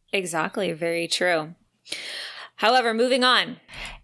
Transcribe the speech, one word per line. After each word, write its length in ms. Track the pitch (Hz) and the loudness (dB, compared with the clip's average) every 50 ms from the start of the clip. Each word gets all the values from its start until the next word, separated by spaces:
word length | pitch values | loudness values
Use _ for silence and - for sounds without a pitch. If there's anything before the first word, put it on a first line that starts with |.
| _ - | _ -4
Exactly. 600 | - 196 185 165 165 160 160 190 - 233 196 175 | -4 -4 -4 -2 -2 -2 -2 -2 -2 -2 -2 -2
Very 360 | 170 151 170 170 170 170 170 165 | -2 -2 -2 -2 -2 -2 -2 -2
true. 460 | - - 180 180 170 160 156 156 175 _ _ _ _ _ _ - - - - - - - - - - - - - _ | -2 0 2 2 2 0 0 -4 -12 _ _ _ _ _ _ -12 -12 -10 -10 -12 -10 -10 -12 -12 -14 -16 -18 -16 _
However, 360 | - 208 214 247 254 233 233 220 | 0 2 4 4 4 4 2 2
moving 300 | 226 247 254 262 254 247 | 2 2 4 4 4 4
on. 320 | 254 247 208 175 165 - - _ - - - - - - - | 6 4 4 2 0 -4 -14 _ -20 -16 -14 -14 -14 -14 -14